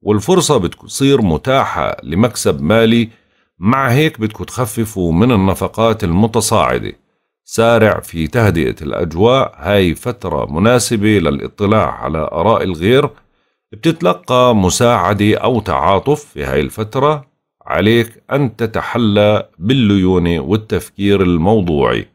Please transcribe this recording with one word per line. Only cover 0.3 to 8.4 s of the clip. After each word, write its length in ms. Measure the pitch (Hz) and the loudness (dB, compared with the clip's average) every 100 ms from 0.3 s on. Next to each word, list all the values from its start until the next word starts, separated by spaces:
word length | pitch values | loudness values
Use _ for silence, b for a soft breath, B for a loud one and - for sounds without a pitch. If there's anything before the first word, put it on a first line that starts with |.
| 185 151 143 | 0 2 0
بتصير 640 | 85 - - - 139 139 | 0 -8 -16 -2 2 2
متاحة 720 | 104 85 - 135 104 - 64 - | 2 0 0 -2 -2 -2 -4 -6
لمكسب 600 | 62 85 120 - 110 78 | -6 0 0 0 -2 -2
مالي، 460 | 71 110 113 117 110 b b b b _ | 0 2 4 2 0 b b b b _
مع 300 | 90 131 135 | -2 0 0
هيك 320 | 123 156 151 | 0 0 -2
بدكم 240 | 107 - | -8 -6
تخففوا 680 | - - 123 - 110 - 87 | -14 -6 -6 -4 -6 -2 0
من 200 | 82 120 | 2 4
النفقات 720 | 113 95 87 92 - 113 110 | 4 2 0 -4 0 0 0
المتصاعدة. 880 | 87 85 113 113 104 107 69 62 50 - _ _ _ _ | -2 0 0 0 0 0 2 -2 -4 -14 _ _ _ _
سارع 560 | _ - 113 117 107 90 | _ 0 2 4 2 0
في 260 | - 82 80 | -6 -6 -4
تهدئة 500 | 123 | 0